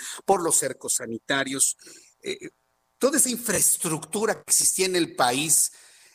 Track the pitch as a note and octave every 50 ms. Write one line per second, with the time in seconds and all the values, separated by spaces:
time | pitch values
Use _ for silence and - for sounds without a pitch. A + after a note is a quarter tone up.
0 | - - - - - - G3 G3 E3+ E3 C#3 - D3+ C3+ B2+ - - B2 - -
1 | B2+ A2+ A2+ A2+ _ - C#3+ C3+ C3+ C3+ C3+ C3+ - - - _ - - - -
2 | - - _ _ - C3+ D3 - - - - _ _ _ _ _ _ _ _ -
3 | - C4 D4+ C#4+ - B3 A#3+ A#3 - - F#3 D#3+ D3+ - - - - E3+ D#3+ D3+
4 | D#3 - - G#3 A3 A3 F3+ - - - - - - - - - F#3 F#3+ F#3 F3
5 | E3 - - - C3+ B2 B2 C3+ D#3 E3 D3+ - - - - - - - - -
6 | - -